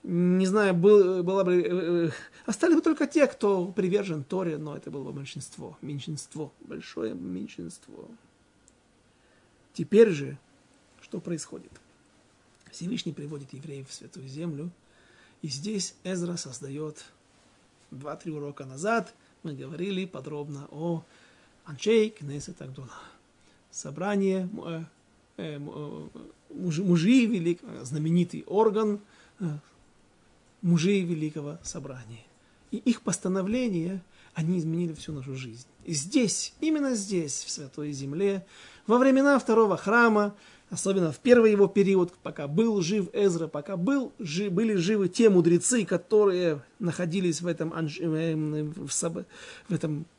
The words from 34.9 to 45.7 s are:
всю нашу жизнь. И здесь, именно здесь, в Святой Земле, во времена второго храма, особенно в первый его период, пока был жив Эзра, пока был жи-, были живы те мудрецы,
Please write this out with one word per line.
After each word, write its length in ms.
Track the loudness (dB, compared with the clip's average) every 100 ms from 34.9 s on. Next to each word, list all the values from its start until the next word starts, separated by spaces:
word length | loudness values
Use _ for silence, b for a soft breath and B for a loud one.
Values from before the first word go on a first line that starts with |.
всю 180 | -6 -10
нашу 220 | -10 -8
жизнь. 320 | -10 -10 -14 -20 _
И 80 | -6
здесь, 600 | -4 0 2 2 0 -6 -4
именно 320 | -2 0 0
здесь, 500 | -2 -2 -4 -4 -8
в 60 | -8
Святой 420 | -10 -10 -10 -8
Земле, 540 | -6 -6 -2 0 -2 -8 B B B 2
во 100 | 6
времена 420 | 6 6 6 4
второго 380 | 4 4 4 2
храма, 580 | 2 6 6 6 2 -4 B B B
особенно 420 | -4 0 2 0
в 60 | 0
первый 340 | 6 8 8
его 140 | 6 6
период, 480 | 6 4 4 2 -4
пока 260 | -12 -8 -4
был 320 | 0 2 2
жив 300 | 0 0 -2
Эзра, 340 | 0 2 2 -4
пока 300 | -8 -6 -2
был 340 | 0 0 -2 -8
жи-, 300 | -6 -4 -2
были 260 | 0 2 2
живы 340 | 2 2 0
те 180 | 6 8
мудрецы, 560 | 8 6 4 4